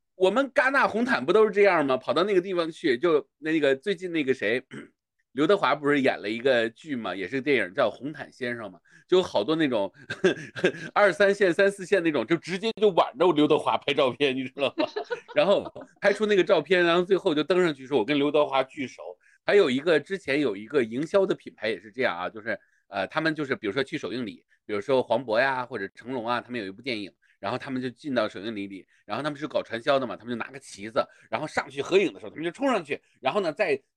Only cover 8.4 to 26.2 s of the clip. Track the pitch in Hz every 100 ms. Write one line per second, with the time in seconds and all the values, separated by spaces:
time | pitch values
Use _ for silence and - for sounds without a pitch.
8.4 | 123 120 104 90 _ - _ 180 180 110
9.4 | 110 160 151 113 98 - - - 180 156
10.4 | 135 - 175 165 160 - 202 170 202 202
11.4 | 190 165 196 196 180 190 165 143 120 165
12.4 | - 185 226 202 208 170 - 123 180 151
13.4 | 147 151 131 113 - 143 135 120 143 131
14.4 | 127 - 131 - - - - 480 - 466
15.4 | 170 175 110 - - _ 202 - 214 202
16.4 | 170 180 180 185 170 170 180 180 190 147
17.4 | 151 180 175 131 131 139 107 147 143 151
18.4 | 139 135 131 - 123 - 80 - _ _
19.4 | - 208 165 127 160 156 - 190 - 143
20.4 | 135 98 110 147 113 120 160 202 190 160
21.4 | - - 110 95 110 117 117 87 90 110
22.4 | 110 101 _ _ _ 98 - 156 160 156
23.4 | 135 123 - 131 - 147 101 117 110 82
24.4 | _ _ - 104 120 131 - - 123 107
25.4 | 135 127 123 120 98 - 113 131